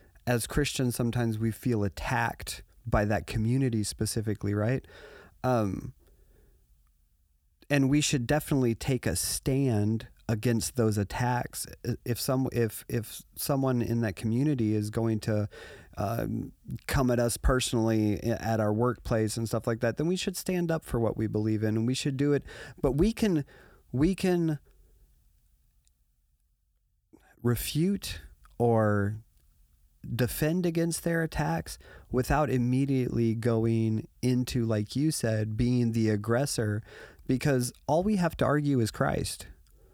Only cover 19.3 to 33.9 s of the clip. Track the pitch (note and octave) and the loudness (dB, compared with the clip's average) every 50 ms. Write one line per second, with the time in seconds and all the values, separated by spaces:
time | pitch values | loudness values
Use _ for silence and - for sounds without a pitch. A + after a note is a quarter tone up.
19.3 | - A#2 A#2 - A#2+ A2 - A#2+ A#2 - B2 A#2 A2 - D3+ E3+ F#3+ F3+ - G3+ | -2 -4 -4 -2 -2 -2 -2 -2 -2 0 0 -2 0 0 -2 -2 -2 -2 -4 -6
20.3 | F3+ - - - F#3 F3 F3 E3 D#3+ D#3+ - - - A#2 A2+ G#2+ - A2+ A2 G#2 | -6 -6 -4 -4 -2 -2 0 -2 -2 -4 -4 -4 -2 0 0 0 0 -2 -2 -2
21.3 | G#2+ G#2+ G#2+ A2 A2 G#2 A2 G#2+ A2 A2 A2+ B2 C3 - - D3 C3+ C3 C#3+ D3 | 0 0 0 0 0 0 0 0 0 0 0 0 -2 -2 -2 -2 -2 0 2 2
22.3 | C#3+ C3 - - - - - - - - - C3 C3 C#3+ G3 A3 - - A#3 G3+ | 2 0 -2 -6 -14 -16 -16 -18 -6 -2 0 0 2 4 2 2 2 2 2 2
23.3 | E3+ D3 C3+ - - - - - - - _ _ B2 B2+ D#3 F#3+ F#3 - F#3+ F#3 | 4 2 0 -4 -10 -20 -20 -20 -20 -20 _ _ 0 2 2 2 2 2 0 2
24.3 | F3+ F3 E3 D#3+ D3+ - - _ _ _ _ _ _ _ - _ _ _ _ _ | 2 2 2 0 0 -2 -6 _ _ _ _ _ _ _ -20 _ _ _ _ _
25.3 | _ _ _ _ _ _ _ _ _ _ _ _ _ _ _ _ _ _ _ _ | _ _ _ _ _ _ _ _ _ _ _ _ _ _ _ _ _ _ _ _
26.3 | _ _ _ _ _ _ _ _ _ _ _ _ _ _ _ _ - _ _ _ | _ _ _ _ _ _ _ _ _ _ _ _ _ _ _ _ -20 _ _ _
27.3 | _ - A#2+ A#2+ A#2+ - - - - D3 E3+ G3 G3+ F#3+ - - - - - - | _ -2 0 0 0 0 -2 -2 0 0 0 0 0 -2 -4 -8 -10 -10 -14 -18
28.3 | - - - - - - A#2+ A#2 A2+ A2 G#2+ G#2 G#2 G2+ G2+ G#2 G#2+ A2 - _ | -20 -20 -20 -14 -4 0 2 4 4 4 4 4 2 2 0 0 -4 -6 -12 _
29.3 | _ _ _ _ _ _ _ _ _ _ _ _ _ _ - B2 A#2+ A2+ B2 A2+ | _ _ _ _ _ _ _ _ _ _ _ _ _ _ -10 -8 -2 -2 -2 -2
30.3 | - - D#3 D3+ E3+ F#3 F3 E3+ D#3+ E3 E3+ E3+ D#3+ - - E3+ E3 E3 D#3+ D#3 | -2 -2 -2 0 0 0 0 0 0 0 -2 -2 -2 -4 -2 -2 0 0 -2 -2
31.3 | - - D3 D#3 E3 D#3+ - - - - - - - - - - A#2+ B2+ B2 - | -2 -4 -2 -2 -2 -4 -6 -8 -14 -16 -18 -20 -20 -20 -10 -2 -2 -2 0 2
32.3 | C#3 D3 D3+ A2+ B2+ B2+ A#2+ B2 B2+ C3+ C#3 C#3 C3+ C3 B2 - - A#2 A#2 A2+ | 2 2 2 2 2 0 2 2 2 2 2 2 0 0 0 0 0 0 0 0
33.3 | A2 A#2 A2+ A#2+ A2+ A2 A2+ A2+ A2+ A2+ A2+ A2 | 0 0 0 2 2 2 2 2 2 2 2 0